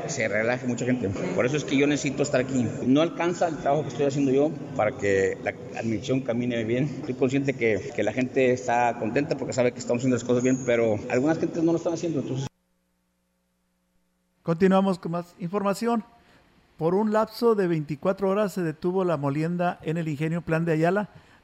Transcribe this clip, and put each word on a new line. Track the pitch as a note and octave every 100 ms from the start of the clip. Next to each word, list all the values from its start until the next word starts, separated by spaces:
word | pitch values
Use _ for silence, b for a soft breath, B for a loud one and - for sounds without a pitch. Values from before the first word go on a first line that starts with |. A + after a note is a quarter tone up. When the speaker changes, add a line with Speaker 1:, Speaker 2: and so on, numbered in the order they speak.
| D3
Speaker 1:
se | - A2
relaje | G#2+ A2+ B2+ B2+
mucha | A#2+ A#2+
gente. | B2 G2+
Por | G2+ - F#2 A#2+
eso | D3
es | B2
que | C#3
yo | C#3+
necesito | C#3+ C#3+ C3+
estar | C#3 C3
aquí. | C3 C3 A2 - B2
No | C#3
alcanza | E3 - E3+ E3+ F3
el | C#3+
trabajo | C#3 D3
que | D3
estoy | - C#3+
haciendo | C3+ C#3
yo | C3+ D3+ D#3 - -
para | G#2+
que | - G2+ G2 F#2+ -
la | A#2 - - -
admisión | A2+ G#2+ C3+ C3+
camine | B2+ A#2 B2 A#2
bien. | A2 B2 D3
Estoy | A#2+ - B2+
consciente | C3 C#3 C3+
que, | C3+ A2+ G2 -
que | -
la | G#2
gente | B2 B2 C3+ B2+
está | B2 - A#2+ A#2+ A#2
contenta | G#2+ B2+ C#3+ D3
porque | B2
sabe | A#2+ B2
que | -
estamos | - A#2+
haciendo | C3 A#2+
las |
cosas | - B2
bien, | B2+ C3 B2
pero | A#2 A2+ G#2 -
algunas | B2 D3 E3
gentes | D#3+ E3+
no | E3
lo | E3
están | F3
haciendo, | E3 E3+ D3
entonces. | B2 C3 C3+ _ _ _ _ _ _ _ _ _ _ _ _ _ _ _ _ _ _ _
Speaker 2:
Continuamos | - E3 F#3+ F#3+ G3 F3+
con | E3+
más | E3+ E3+ -
información. | F3 G3+ G3+ G3 A#3 A#3 - - b b b _ _ -
Por | D#3+
un | F#3+ A3
lapso | G#3+ A3 - A#3 G#3+
de | F3+
veinticuatro | E3 D3 D#3 F#3 G3 G3
horas | G3 G#3
se | F#3+
detuvo | E3 D3+ F3+ F#3+ F3+
la | D3+
molienda | C#3+ C#3+ D#3+ F3 F3 -
en | - E3
el | D#3+
ingenio | C#3+ D#3+ E3+
Plan | E3 D#3+ E3+
de |
Ayala | D#3 E3 G3 G3 B B B